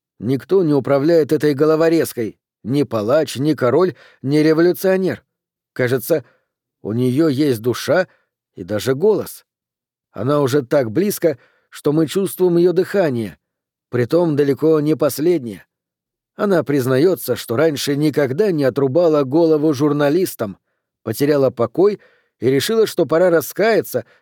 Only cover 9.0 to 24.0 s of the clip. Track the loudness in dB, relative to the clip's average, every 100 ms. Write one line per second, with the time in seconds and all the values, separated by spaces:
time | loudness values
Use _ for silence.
9 | 0 0 -4 -14 _ _ _ _ _ _
10 | _ -8 -2 0 2 0 0 0 0 -2
11 | -2 0 -2 -2 _ _ _ -6 -2 0
12 | 0 -2 -4 -2 0 2 2 0 0 0
13 | 0 -2 -6 -12 _ _ _ _ -8 -4
14 | 0 0 2 0 0 2 2 2 2 0
15 | 0 0 0 -2 -4 -14 _ _ _ _
16 | _ _ _ -6 0 0 0 0 2 2
17 | 2 0 -4 -6 -4 0 0 0 -4 0
18 | 0 0 -2 0 0 0 0 0 0 2
19 | 2 2 2 2 2 2 2 2 0 2
20 | 2 0 -2 -4 -8 -10 _ _ _ _
21 | -8 -2 0 2 0 0 -4 2 0 0
22 | _ _ _ -4 0 0 0 0 0 0
23 | 0 2 2 2 -2 -2 0 0 -2 -6